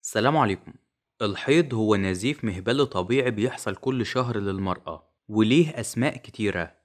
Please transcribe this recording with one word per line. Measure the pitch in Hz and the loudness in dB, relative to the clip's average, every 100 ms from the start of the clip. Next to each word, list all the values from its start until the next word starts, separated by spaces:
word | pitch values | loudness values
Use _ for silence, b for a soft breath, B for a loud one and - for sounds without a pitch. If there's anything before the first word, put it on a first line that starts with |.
| - | -2
السلام | 107 120 156 | 2 2 4
عليكم. | 117 95 - - _ _ _ _ | 2 0 -8 -20 _ _ _ _
الحيض | 104 95 - 156 151 | -4 -4 2 2 4
هو | 117 107 | 0 2
نزيف | 101 95 92 117 147 | 2 2 -2 -4 -4
مهبلي | 113 92 95 135 | -6 -4 -2 0
طبيعي | 131 92 90 131 127 | 0 0 0 0 0
بيحصل | 104 120 - - | 0 -4 -2 -8
كل | 98 127 131 | -4 -4 -2
شهر | 107 127 120 110 | -2 -2 -2 -2
للمرأة، | 98 95 95 90 - 80 _ _ - | -4 -4 -4 -4 -8 -12 _ _ -4
وليه | 107 110 143 156 120 | 2 6 6 4 -2
أسماء | 110 113 139 123 | -6 -2 -2 -4
كتيرة. | - - 104 95 82 _ | -16 -4 -2 -2 -6 _